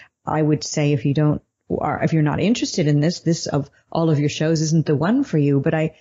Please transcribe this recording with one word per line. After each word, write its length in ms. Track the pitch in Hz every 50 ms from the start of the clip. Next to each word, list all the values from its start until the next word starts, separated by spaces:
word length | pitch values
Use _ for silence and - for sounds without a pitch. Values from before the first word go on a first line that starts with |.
| - - _ _ -
I 160 | - 151 156
would 220 | 156 151 151 147 -
say 280 | - - 160 147 143
if 140 | 147 139 -
you 80 | 147 135
don't 260 | 156 151 151 147 139 - _ _ _ _ - -
are, 260 | - - 151 131 - -
if 100 | 160 156
you're 100 | 160 151
not 160 | 151 143 -
interested 480 | 156 196 254 - 311 - - - 160
in 120 | 147 147 147
this, 200 | 147 170 180 -
this 260 | - 160 170 - -
of 240 | - - 143 135 - _ _ _ -
all 180 | - 160 165 165
of 100 | 156 143
your 100 | 147 147
shows 320 | - - 156 156 165 156
isn't 240 | 156 156 160 165 143
the 100 | - 151
one 280 | 131 160 180 240 277 277
for 140 | - -
you. 220 | 156 143 143 143 139
But 140 | 135 165 160
I, 220 | 156 156 151 - _